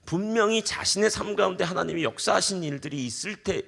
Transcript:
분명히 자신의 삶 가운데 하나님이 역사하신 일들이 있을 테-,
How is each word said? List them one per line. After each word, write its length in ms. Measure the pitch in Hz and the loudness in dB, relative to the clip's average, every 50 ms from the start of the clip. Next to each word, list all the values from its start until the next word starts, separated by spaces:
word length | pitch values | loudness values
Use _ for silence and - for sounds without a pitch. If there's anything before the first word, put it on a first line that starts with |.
| - | -8
분명히 580 | - 160 180 208 214 226 233 208 214 226 220 220 | -4 -2 -2 0 0 2 4 4 4 4 2 0
자신의 460 | - - - - - - 196 214 214 | -2 -4 -2 -2 0 2 4 2 2
삶 260 | - 202 - 208 202 | 2 0 -4 -2 2
가운데 280 | 202 196 185 185 180 175 | 2 2 2 2 0 -2
하나님이 400 | 165 180 170 165 165 170 170 151 | 0 0 -2 -2 -2 0 0 0
역사하신 580 | 113 - - - 214 208 - - - 196 180 165 | -2 -2 0 2 2 4 4 2 0 0 -2 -4
일들이 400 | 147 139 139 - 151 147 143 123 | -4 -4 -6 -6 -6 -4 -4 -4
있을 380 | 120 107 - - 202 202 - | -4 -6 -6 -8 -8 -8 -6
테-, 200 | - 196 175 - - | -4 -4 -4 -4 -4